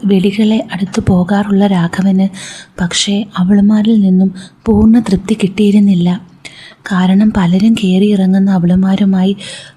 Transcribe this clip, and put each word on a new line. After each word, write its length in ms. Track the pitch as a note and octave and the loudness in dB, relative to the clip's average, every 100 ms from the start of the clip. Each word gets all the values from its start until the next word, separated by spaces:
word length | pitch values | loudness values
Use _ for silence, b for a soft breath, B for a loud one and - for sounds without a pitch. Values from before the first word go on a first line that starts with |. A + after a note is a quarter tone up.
വെടികളെ 540 | G3 G3 G3 G#3 G#3+ A3 - | 0 0 0 0 0 -2 -4
അടുത്തു 280 | F3+ F#3+ - | -8 -6 -6
പോകാറുള്ള 680 | G3+ F#3 F3 G3+ G#3 G3 G3+ | -2 0 0 -2 0 0 0
രാഘവന് 600 | F#3 E3+ - F#3+ F#3+ F#3+ B B B B - | 0 -2 -2 0 0 -2 B B B B -8
പക്ഷേ 380 | F3 - - G3+ A3+ - | -6 -4 -4 -4 -4 -4
അവളുമാരിൽ 600 | F3+ G3+ G3+ G#3+ G#3+ A3+ | 0 2 2 2 2 2
നിന്നും 280 | F#3+ F#3 F#3+ B B B | 2 2 0 B B B
പൂർണ്ണ 340 | - G#3+ A3 A#3 | -2 2 4 2
തൃപ്തി 360 | A#3 F#3+ - | 2 -2 -2
കിട്ടിയിരുന്നില്ല. 760 | A3 F#3+ G3 G#3 G#3 G3+ F3+ F3 F#3+ - - B B B B | -2 -2 0 2 2 2 2 0 -2 -8 -20 B B B B
കാരണം 500 | - F#3 F#3 F#3+ G#3+ G#3 | -6 -2 2 2 2 2
പലരും 360 | F3 F#3 A3 | 0 2 2
കയറിയിറങ്ങുന്ന 760 | A3+ F#3 F#3 G#3 G3+ F#3 F#3+ G3 | 2 0 2 2 2 2 2 2
അവളുമാരുമായി 840 | F#3+ E3+ F3+ F#3+ G3 G3 F#3+ F#3 G3 B B B | 0 0 0 0 0 0 0 0 -2 B B B